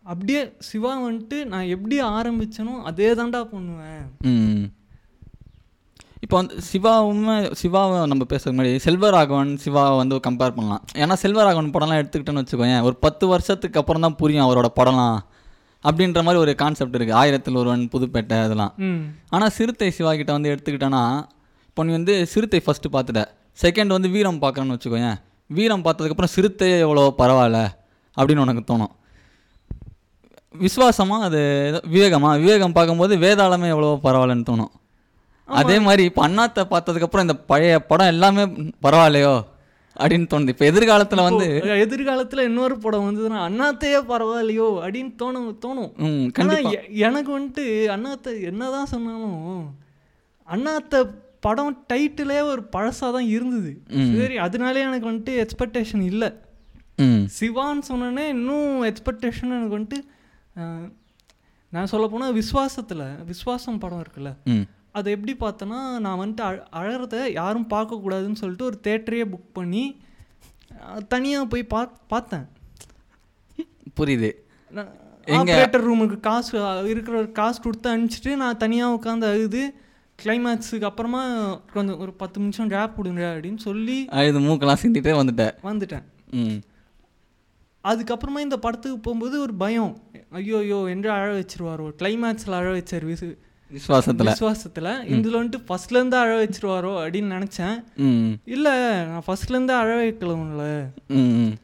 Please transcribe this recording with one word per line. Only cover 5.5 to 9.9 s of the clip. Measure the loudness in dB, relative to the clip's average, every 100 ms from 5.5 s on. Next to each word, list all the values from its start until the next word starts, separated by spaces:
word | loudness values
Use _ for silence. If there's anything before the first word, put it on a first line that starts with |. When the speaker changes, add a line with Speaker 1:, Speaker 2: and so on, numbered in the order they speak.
| _ _ _ _ _ -20 -16
Speaker 2:
இப்போ | 0 0
வந்து | 0 -6 -4
சிவாவுமே, | 0 4 4 4 2 0 0 0 -2
சிவாவை | 0 2 2 2 2
நம்ம | 0 0
பேசுறதுக்கு | -2 -2 0
முன்னாடி | 2 2
செல்வராகவன் | 0 2 6 6 4 2 0 -2
சிவாவை | 0 2 4